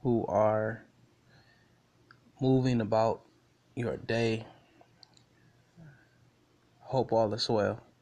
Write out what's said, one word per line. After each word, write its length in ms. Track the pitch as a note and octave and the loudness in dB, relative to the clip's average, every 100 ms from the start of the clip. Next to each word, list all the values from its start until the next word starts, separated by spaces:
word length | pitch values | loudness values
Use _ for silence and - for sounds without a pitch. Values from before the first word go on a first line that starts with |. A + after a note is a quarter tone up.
who 240 | C3 A#2 - | 0 0 0
are 580 | F#2+ G#2+ G#2+ A2 A2+ - _ _ _ _ - _ _ _ _ _ _ _ - _ _ | 2 2 2 -2 -6 -14 _ _ _ _ -20 _ _ _ _ _ _ _ -20 _ _
moving 400 | C3 C3 B2+ A#2+ | 2 2 2 0
about 400 | G#2+ A2 A2+ - - _ _ _ _ - | 2 2 2 0 -8 _ _ _ _ -6
your 220 | A#2 - | -6 -6
day. 500 | - A2+ A#2 A2 A2+ - _ _ - _ - _ _ _ _ _ _ - D#3+ C3+ _ _ _ _ _ _ _ _ | -4 0 0 -2 -8 -20 _ _ -20 _ -20 _ _ _ _ _ _ -20 -20 -20 _ _ _ _ _ _ _ _
Hope 320 | - C3+ A2 | -6 -4 0
all 200 | A2+ A2 G#2+ | 0 0 -2
is 120 | - | -2
well. 360 | A2+ G2+ G#2 - _ | 0 0 -2 -12 _